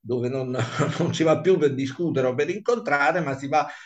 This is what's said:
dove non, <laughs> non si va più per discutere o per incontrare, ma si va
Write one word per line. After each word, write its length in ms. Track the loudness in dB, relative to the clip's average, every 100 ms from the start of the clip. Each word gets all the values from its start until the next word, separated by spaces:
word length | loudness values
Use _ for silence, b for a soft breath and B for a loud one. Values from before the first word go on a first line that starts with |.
| -4
dove 220 | -2 -2
non, 220 | -4 -4
<laughs> 480 | -2 -2 -2 -2 0
non 140 | -2
si 100 | 2
va 160 | 2 4
più 180 | 4 4
per 160 | 4
discutere 540 | 0 -4 -2 -2 0 0
o 80 | 0
per 140 | -2
incontrare, 720 | -2 0 -2 0 2 2 2
ma 160 | -2 -4
si 100 | 0
va 180 | 0 0 B